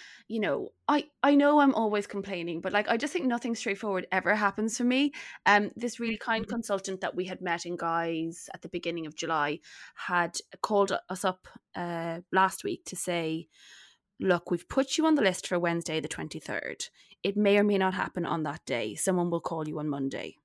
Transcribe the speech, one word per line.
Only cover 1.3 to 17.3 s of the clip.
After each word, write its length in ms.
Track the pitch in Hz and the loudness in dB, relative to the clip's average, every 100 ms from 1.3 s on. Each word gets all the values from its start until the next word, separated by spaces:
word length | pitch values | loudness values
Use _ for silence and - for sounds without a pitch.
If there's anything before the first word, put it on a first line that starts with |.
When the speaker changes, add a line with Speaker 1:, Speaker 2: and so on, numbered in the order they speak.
Speaker 1:
know 260 | 285 285 302 | 8 8 8
I'm 140 | 277 | 6
always 320 | 254 220 208 202 | 6 2 0 -2
complaining, 540 | 202 196 180 170 170 | -6 -6 -6 -6 -4
but, 100 | 190 | -2
like, 160 | 208 208 | 0 2
I 80 | 226 | 0
just 160 | 302 | 0
think 140 | 349 262 | -2 -2
nothing 280 | 240 240 | -2 -2
straightforward 520 | 226 220 196 214 185 - | -4 -4 -4 -2 -4 -2
ever 240 | 190 180 | 0 2
happens 440 | 208 202 196 220 - | 2 2 0 -2 0
for 60 | |
me. 280 | 240 254 285 - - - | 2 2 2 -2 -14 -2
Um, 280 | - 208 208 - | 4 4 4 -4
this 240 | 240 - | -8 -4
really 160 | 233 220 | -4 -4
kind 280 | - 220 | -2 -2
Speaker 2:
Mm-hmm. 100 | 214 | -2
Speaker 1:
consultant 460 | 233 220 196 196 190 | -6 -2 -4 -4 -6
that 120 | 180 | -6
we 120 | 175 185 | -4 -6
had 160 | 185 | -6
met 240 | 180 170 170 | -4 -4 -4
in 100 | 175 | -6
Guy's 720 | 165 165 165 160 165 170 - | -2 0 0 -2 -4 -8 -14
at 80 | - | -14
the 60 | 180 | -10
beginning 340 | 175 175 170 | -8 -6 -6
of 100 | 156 | -6
July 460 | - 160 160 147 151 - - - | -6 -2 0 0 -2 -8 -20 -20
had 440 | - - 175 170 - - - | -12 -2 0 0 -2 -12 -6
called 340 | - 208 196 - - | 0 4 4 0 -4
us 140 | 185 | -4
up, 240 | 190 185 - - _ - | -2 -4 -8 -20 _ -8
uh, 440 | 175 170 165 165 - | -6 -4 -4 -6 0
last 320 | 185 190 - | 4 4 2
week 200 | - 113 - | -6 -6 -8
to 100 | 180 | -8
say, 520 | - 175 160 160 - _ - - - _ _ - | -2 -2 0 -4 -6 _ -20 -20 -20 _ _ -4
"Look, 300 | 190 175 - | 2 2 2
we've 180 | 175 - | -4 -2
put 280 | - 277 - | 0 2 4
you 80 | 320 | 4
on 100 | 302 | 6
the 60 | |
list 240 | 202 180 - | 4 2 -2
for 120 | 175 | 0
Wednesday 420 | 170 170 165 156 | 2 0 -2 -4
the 80 | 143 | -4
twenty-third. 800 | - 156 156 - 98 - - - _ _ _ | -6 -8 -8 -8 -6 -6 -8 -12 _ _ _
It 140 | 202 | -4